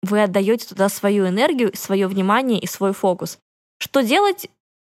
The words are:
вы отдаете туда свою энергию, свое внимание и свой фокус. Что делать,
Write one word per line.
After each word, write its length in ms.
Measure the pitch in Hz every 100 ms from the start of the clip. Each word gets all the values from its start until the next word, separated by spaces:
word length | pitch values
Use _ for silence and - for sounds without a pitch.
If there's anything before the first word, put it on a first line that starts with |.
вы 200 | 190 208
отдаете 440 | 208 196 196 233 -
туда 220 | 196 196
свою 400 | - 202 202 185
энергию, 420 | 190 285 277 220
свое 340 | - - 196 190
внимание 500 | 196 190 220 269 208
и 80 | -
свой 260 | - 196
фокус. 460 | 196 196 175 - - _ _ _ _
Что 240 | - 277
делать, 460 | 226 311 403 381 - _ _ _